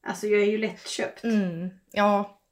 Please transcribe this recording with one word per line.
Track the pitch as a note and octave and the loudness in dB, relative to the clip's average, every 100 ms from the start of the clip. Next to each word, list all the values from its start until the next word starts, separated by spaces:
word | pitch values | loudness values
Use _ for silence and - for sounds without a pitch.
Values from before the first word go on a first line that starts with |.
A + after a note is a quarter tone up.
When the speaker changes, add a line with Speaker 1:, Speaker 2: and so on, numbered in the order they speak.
| - | -12
Speaker 1:
Alltså, | - G#3+ | -6 0
jag | G#3 | 2
är | G#3 | 4
ju | G#3+ | 2
lättköpt. | A3 - - - A3+ - | -2 -6 -10 -6 -6 -4
Speaker 2:
Mm, | A#3 A3 F#3 E3 F3+ - _ | 0 0 0 -4 -8 -12 _
ja. | G#3 G#3 G3+ G3+ - _ | 0 2 2 0 -10 _